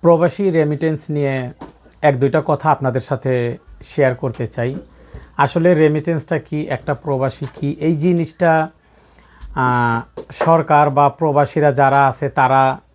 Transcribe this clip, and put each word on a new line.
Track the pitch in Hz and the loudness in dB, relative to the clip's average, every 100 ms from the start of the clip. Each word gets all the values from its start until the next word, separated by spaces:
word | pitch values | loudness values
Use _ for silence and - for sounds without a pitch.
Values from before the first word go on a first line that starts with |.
প্রবাসী | 170 170 170 - 196 | 4 4 2 0 -2
রেমিটেন্স | 165 151 147 160 151 - | 0 0 0 -2 -4 -6
নিয়ে | 147 139 135 123 - - _ - - | -4 -2 -4 -6 -12 -20 _ -20 -2
এক | 151 135 | 0 2
দুইটা | 139 156 151 | 0 0 0
কথা | 147 156 | -2 0
আপনাদের | - 135 127 | 0 0 -2
সাথে | - 131 135 127 120 117 - - | -4 -6 -2 -2 -2 -6 -14 -20
শেয়ার | - - 135 123 | -12 0 0 0
করতে | 135 113 120 | -6 -6 -8
চাই। | - 120 151 - - - - - - | -4 -6 -6 -14 -20 -20 -20 -16 -2
আসলে | 143 175 165 | 0 2 2
রেমিটেন্সটা | 170 156 151 156 160 - 160 | 4 4 2 -2 -4 -4 -6
কি, | - 151 151 | -4 -8 -6
একটা | 127 - | -6 -6
প্রবাসী | 135 - 135 131 - 135 - | -6 -4 -2 -2 -4 -12 -6
কি, | 143 - | -6 -2
এই | 156 160 | -2 0
জিনিসটা, | 170 175 160 - 170 160 160 _ _ _ _ _ _ _ - - | 0 0 -2 -2 2 2 0 _ _ _ _ _ _ _ -12 -2
আহ, | 127 123 120 117 - - - | 0 2 0 -2 -6 -16 -16
সরকার | - - 165 151 151 147 | -4 2 2 4 4 4
বা | 139 143 | 4 2
প্রবাসীরা | - 160 143 139 - 151 | 2 -2 0 0 2 0
যারা | 135 135 139 135 | 4 2 4 2
আছে | 127 139 | 0 -4
তারা | - 131 135 131 131 _ | 0 2 4 2 -2 _